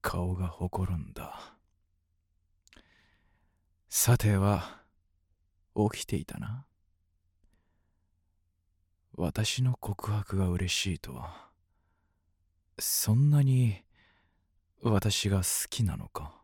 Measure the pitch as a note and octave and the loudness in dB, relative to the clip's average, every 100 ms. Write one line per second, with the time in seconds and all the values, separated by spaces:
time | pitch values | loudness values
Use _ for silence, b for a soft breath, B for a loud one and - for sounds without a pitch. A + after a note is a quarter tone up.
0 | - F2 F2+ F2+ F2+ - F2+ - F#2 F2 | -4 -2 -2 -2 -4 -4 -6 -4 -2 -4
1 | - - - - - _ _ _ _ _ | -6 -12 -14 -14 -20 _ _ _ _ _
2 | _ _ _ _ _ _ _ b b b | _ _ _ _ _ _ _ b b b
3 | b b b b b b _ _ _ - | b b b b b b _ _ _ 0
4 | - A#2+ G#2 G2 G2 G2+ - - _ _ | 4 4 4 4 4 2 -2 -16 _ _
5 | _ _ _ _ _ _ _ - G#2+ - | _ _ _ _ _ _ _ 0 0 0
6 | - - - - - A#2+ C#3 _ _ _ | -6 -6 -6 -10 -10 -10 -14 _ _ _
7 | _ _ _ _ _ _ _ _ _ _ | _ _ _ _ _ _ _ _ _ _
8 | _ _ _ _ _ _ _ _ _ _ | _ _ _ _ _ _ _ _ _ _
9 | _ - F2 - G#2+ - B2+ B2 - G2+ | _ -4 -2 0 -2 0 -2 -2 -6 -8
10 | G#2 G#2 G2+ G2 F#2 F2+ F#2 - G2 E2 | -4 -4 -2 -2 0 0 -2 -2 -2 -4
11 | - B1+ D#2+ E2+ - _ _ _ _ _ | -8 -12 -14 -16 -20 _ _ _ _ _
12 | _ _ _ _ _ _ _ - - - | _ _ _ _ _ _ _ -8 -4 0
13 | - A2+ D3 D3 C3+ B2+ A#2+ G2 _ b | 2 4 6 6 6 6 4 0 _ b
14 | b b b b b _ _ _ A#2+ G#2 | b b b b b _ _ _ 2 2
15 | G#2 - G2+ G2 F2+ - - - G#2+ - | 2 0 2 2 0 -2 -4 0 0 -2
16 | - - D2+ - | -8 -12 -14 -16